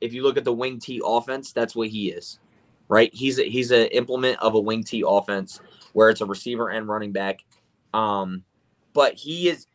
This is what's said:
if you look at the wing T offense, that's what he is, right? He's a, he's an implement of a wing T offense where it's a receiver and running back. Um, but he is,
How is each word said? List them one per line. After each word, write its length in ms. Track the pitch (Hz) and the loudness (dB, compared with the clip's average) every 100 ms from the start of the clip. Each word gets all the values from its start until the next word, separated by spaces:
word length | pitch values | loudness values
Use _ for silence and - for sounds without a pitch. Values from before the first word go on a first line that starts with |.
if 120 | 117 | -8
you 100 | 123 | 0
look 140 | 135 131 | 0 2
at 60 | 123 | 0
the 80 | |
wing 260 | 117 131 123 | -2 -2 -6
T 220 | - 123 | -10 -6
offense, 480 | - 117 123 135 131 | 0 0 0 -8 -6
that's 240 | - 117 117 | -2 -2 -2
what 140 | 110 | -4
he 200 | 107 101 | -4 -4
is, 280 | 87 - - _ _ _ _ - | -6 -12 -18 _ _ _ _ 2
right? 260 | 107 117 | 6 6
He's 240 | 107 135 127 | 2 -2 0
a, 40 | |
he's 280 | - 123 120 | 0 0 4
an 160 | 120 110 | 4 4
implement 520 | 123 123 127 127 - | 2 -2 0 0 0
of 160 | 110 110 | 2 2
a 40 | |
wing 240 | 104 113 | 0 -2
T 200 | 104 113 82 | -4 -4 2
offense 540 | 101 101 98 95 - - - - | 2 0 -4 -6 -14 -20 -20 -4
where 180 | 107 110 | 4 6
it's 120 | 107 | 6
a 40 | 101 | -2
receiver 440 | 98 123 120 113 | -6 -6 -6 -4
and 180 | 110 107 | -6 -4
running 240 | 107 104 | -6 -4
back. 320 | 98 98 95 _ _ _ _ _ | -4 -4 -6 _ _ _ _ _
Um, 500 | 110 107 101 95 92 - _ _ _ _ | -2 0 0 -4 -8 -14 _ _ _ _
but 200 | 147 135 | 2 2
he 360 | - 143 170 175 | 2 -12 -2 -2
is, 180 | 147 - | -2 -8